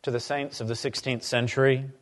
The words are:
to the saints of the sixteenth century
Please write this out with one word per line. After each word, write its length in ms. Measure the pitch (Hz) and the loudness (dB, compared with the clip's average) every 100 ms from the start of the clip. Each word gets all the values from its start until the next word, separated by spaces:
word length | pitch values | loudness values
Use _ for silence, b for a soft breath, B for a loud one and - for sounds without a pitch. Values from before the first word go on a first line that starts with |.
to 60 | - | -2
the 100 | 120 | -4
saints 420 | - 143 143 - | -2 -4 -4 -6
of 60 | 113 | -4
the 80 | 117 | -2
sixteenth 460 | 143 - - 120 | -4 -4 -2 -2
century 640 | - 123 117 - 135 131 135 - | 0 2 2 4 4 4 0 -12